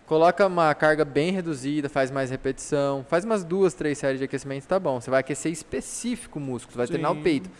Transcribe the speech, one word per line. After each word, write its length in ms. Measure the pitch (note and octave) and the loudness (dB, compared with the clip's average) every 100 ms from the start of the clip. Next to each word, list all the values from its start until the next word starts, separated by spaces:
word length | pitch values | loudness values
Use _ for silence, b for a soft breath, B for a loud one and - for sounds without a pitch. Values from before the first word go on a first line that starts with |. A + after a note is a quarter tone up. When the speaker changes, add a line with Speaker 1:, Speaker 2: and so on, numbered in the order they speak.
| - | -2
Speaker 1:
Coloca 380 | D#3 E3 F3 G3 | 4 6 6 4
uma 280 | F3 D#3+ C#3+ | 4 4 4
carga 300 | D#3 D3+ D3 | 4 4 2
bem 260 | C#3 D#3+ | 2 0
reduzida, 560 | F#3+ E3+ C#3+ C3+ D3+ C#3 | 0 -4 -4 -2 -2 -2
faz 240 | C#3 C3 | 0 0
mais 180 | C#3 C3 | 0 -4
repetição, 760 | C3 C#3 C3 - D3 C#3 C#3 B2+ | -4 -4 -6 -2 0 0 -2 -2
faz 160 | E3+ | -2
umas 220 | G#3+ A3 E3 | 0 -2 0
duas, 280 | F#3+ F#3+ | 2 2
três 240 | - D3+ C#3 | 2 -2 -2
séries 220 | C#3 C3+ | -2 -2
de 60 | C3+ | -2
aquecimento, 420 | C3+ C#3 C#3 - | -4 -6 -10 -2
tá 100 | F#3 | -2
bom. 220 | E3+ B2+ | 0 -2
Você 100 | A#2+ | 0
vai 120 | C3 | 0
aquecer 280 | C3 D3 D#3 | 0 -2 -4
específico 840 | E3+ - C4 - - A#3 A#3+ - D#3 | -6 -6 -8 -6 -8 -6 -6 -8 -8
o 40 | |
músculo, 320 | C#3 B2 - | -6 -6 -6
você 40 | A#2+ | -4
vai 100 | A#2+ | -2
treinar 240 | - D3+ | 0 -2
o 40 | D3+ | 0
Speaker 2:
Sim. 60 | |
Speaker 1:
peito." 260 | E3 C#3+ F#3 | 0 0 -2